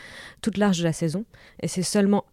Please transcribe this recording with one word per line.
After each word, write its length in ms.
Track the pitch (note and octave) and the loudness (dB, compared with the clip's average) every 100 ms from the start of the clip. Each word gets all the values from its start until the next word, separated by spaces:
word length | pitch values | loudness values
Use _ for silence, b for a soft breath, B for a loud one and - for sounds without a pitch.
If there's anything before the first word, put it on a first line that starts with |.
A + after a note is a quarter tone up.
| B B B B | B B B B
toute 140 | A3 F#3+ | -4 0
l'arche 200 | G#3 E3+ | 2 2
de 60 | |
la 100 | E3+ | 0
saison. 320 | D3+ E3 F3+ A#3 b b b | 0 -2 -2 -8 b b b
Et 40 | E3 | -6
c'est 140 | F#3 | -4
seulement 440 | E3+ G#3 G3+ G3+ - | 0 2 4 2 0